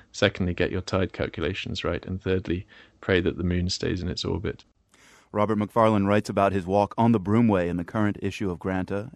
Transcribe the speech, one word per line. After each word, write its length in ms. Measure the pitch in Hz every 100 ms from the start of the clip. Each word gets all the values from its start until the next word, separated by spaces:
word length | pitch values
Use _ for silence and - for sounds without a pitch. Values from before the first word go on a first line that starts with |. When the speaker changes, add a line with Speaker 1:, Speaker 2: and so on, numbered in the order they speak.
| _
Speaker 1:
Secondly, 400 | - 104 - 90
get 180 | 87 87
your 80 | 92
tide 300 | - 95 92
calculations 720 | - - - 80 95 - -
right. 220 | - 85 -
And 160 | 92
thirdly, 440 | 92 92 - 90 - - - _
pray 180 | - 90
that 180 | 90 73
the 60 |
moon 260 | 90 90 90
stays 320 | - 82 90
in 60 | 87
its 160 | 90
orbit. 400 | 92 87 - - _ _ _ _ _ - _
Speaker 2:
Robert 240 | 104 104 104
Macfarlane 480 | 101 117 110 107 98
writes 240 | 104 104
about 240 | 101 98
his 120 | 95 87
walk 280 | 101 101 -
on 140 | 117
the 80 | 113
Broomway 480 | 92 110 117 95 87
in 80 | 87
the 80 |
current 320 | 85 113 104 -
issue 280 | 98 - 101
of 80 | 82
Granta 520 | 95 92 90 98 113